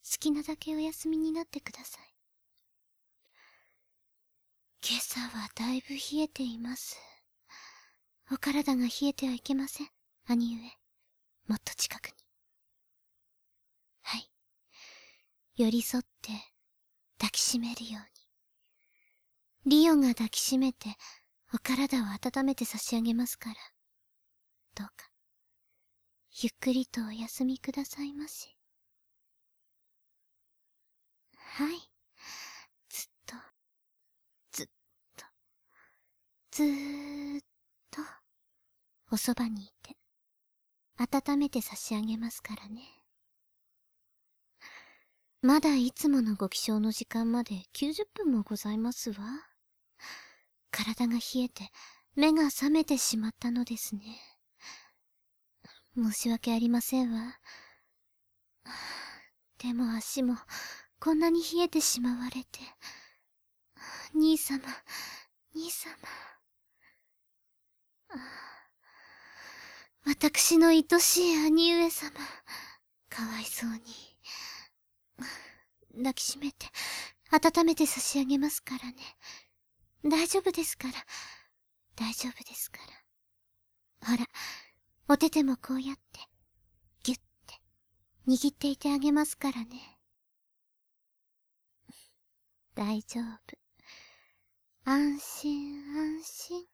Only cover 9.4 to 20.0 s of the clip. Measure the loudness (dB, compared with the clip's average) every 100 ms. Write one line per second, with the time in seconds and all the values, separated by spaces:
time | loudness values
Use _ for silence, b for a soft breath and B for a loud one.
9.4 | -2 -2 -2 -8 -12 _ _ _ -2 0
10.4 | 0 -4 -10 -20 _ _ _ _ _ _
11.4 | -4 -4 -4 -6 -6 -6 -14 -18 _ _
12.4 | _ _ _ _ _ _ _ _ _ _
13.4 | _ _ _ _ _ _ -8 -8 -8 _
14.4 | _ _ _ B B B B B B _
15.4 | _ 0 2 4 0 -4 -4 _ -12 -12
16.4 | -14 _ _ _ _ _ _ _ -4 0
17.4 | 0 0 -2 -6 -10 -12 -14 _ _ _
18.4 | _ _ _ _ _ _ _ _ _ _
19.4 | _ _ 6 8 8 8